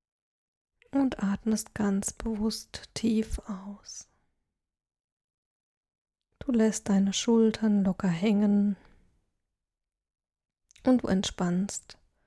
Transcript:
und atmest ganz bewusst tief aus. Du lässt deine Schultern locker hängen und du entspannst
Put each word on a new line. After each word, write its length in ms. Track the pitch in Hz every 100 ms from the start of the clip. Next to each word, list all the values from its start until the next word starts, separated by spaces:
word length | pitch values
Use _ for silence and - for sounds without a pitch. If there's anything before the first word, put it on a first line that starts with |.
| _ _ _ _ _ _ _ _ _
und 300 | 277 269 -
atmest 540 | 196 202 226 214 - -
ganz 380 | 208 196 -
bewusst 760 | - 226 214 220 214 - - -
tief 460 | - 226 220 220 -
aus. 680 | - 190 196 202 - - - _ _ _ _ _ _ _ _ _ _ _ _ _ _ _ _ _ _ _ _ _ _ -
Du 120 | -
lässt 380 | 240 220 208 -
deine 220 | 196 196
Schultern 720 | 196 - 226 220 220 220 208
locker 240 | 190 185 190
hängen 680 | 165 208 202 208 202 202 202 - _ _ _ _ _ _ _ _ _ _ _ _ _ _ _ _ _ _ _ -
und 180 | 254
du 40 | -
entspannst 920 | 190 202 - 180 175 196 - - - _ _